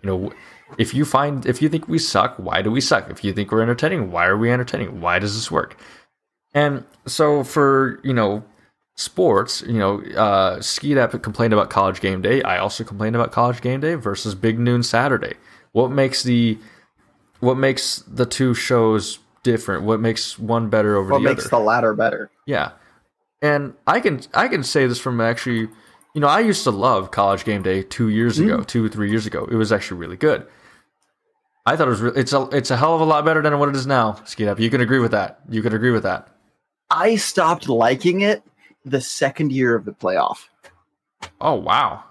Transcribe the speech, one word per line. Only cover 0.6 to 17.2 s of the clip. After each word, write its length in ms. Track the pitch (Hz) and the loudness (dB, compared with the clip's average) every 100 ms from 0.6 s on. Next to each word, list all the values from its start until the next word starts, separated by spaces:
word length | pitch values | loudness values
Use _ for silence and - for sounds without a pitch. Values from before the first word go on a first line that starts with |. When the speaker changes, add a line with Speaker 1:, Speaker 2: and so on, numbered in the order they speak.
| _ - | _ -2
Speaker 1:
if 140 | 110 | 0
you 100 | 127 | 0
find, 420 | 147 135 147 139 120 | 0 2 0 -2 -2
if 160 | 123 | 0
you 60 | 151 | 0
think 180 | 160 - | 0 -2
we 100 | 160 | -2
suck, 380 | - 95 - - | 0 0 0 -2
why 260 | 90 85 | -6 -4
do 80 | 101 | 0
we 100 | 123 | -2
suck? 280 | 131 120 - | 0 0 -2
If 120 | - | -6
you 80 | 101 | -4
think 200 | 95 101 | -4 0
we're 100 | 110 | 0
entertaining, 480 | 113 120 156 180 98 | 2 0 -2 -2 -4
why 160 | 85 90 | 0 2
are 100 | 104 | 2
we 140 | 117 | 2
entertaining? 500 | 123 120 - 98 - | 0 -2 -6 -8 -4
Why 180 | 85 90 | 0 0
does 160 | 104 | -2
this 160 | 104 - | -6 -4
work? 260 | 78 - - - - _ _ _ _ _ | -4 -4 -14 -20 -20 _ _ _ _ _
And 320 | 143 147 139 - _ - | 0 0 -2 -10 _ -10
so 380 | - 151 147 | 0 2 2
for, 560 | 127 156 139 135 135 110 | 0 2 4 4 0 -2
you 100 | 131 | -2
know, 300 | 123 104 104 - _ _ _ _ - | 0 0 -2 -8 _ _ _ _ -12
sports, 640 | - - 180 101 - - | -8 2 4 4 0 -6
you 160 | - 113 | -4 0
know, 220 | 98 101 - - | 0 -2 -6 0
uh, 440 | 107 98 95 90 | 2 4 2 0
Ski 340 | - - 143 | -6 -4 0
Dap 280 | 139 117 113 | 2 2 -2
complained 300 | - 107 117 | -8 -2 2
about 180 | 104 - | 4 2
College 300 | - 98 98 | 0 0 0
Game 200 | 98 95 | -4 -2
Day. 200 | 101 131 | 0 0
I 160 | - 92 | 0 -2
also 240 | 98 - | -2 -6
complained 300 | 113 101 110 117 | -10 -6 -2 -2
about 140 | 117 | -2
College 280 | - 120 120 | 0 0 0
Game 200 | 123 131 | -4 -2
Day 140 | 156 | -2
versus 400 | 165 104 98 110 | -4 -4 -6 -6
Big 240 | 95 113 110 | -2 -2 2
Noon 240 | 120 123 | 2 2
Saturday. 520 | 120 113 139 127 - - - - _ | 2 0 2 0 -2 -12 -18 -20 _
What 180 | 113 123 | 0 2
makes 300 | 139 135 131 | 2 0 0
the, 340 | 127 120 117 107 - - _ _ _ _ | 0 2 2 0 -10 -20 _ _ _ _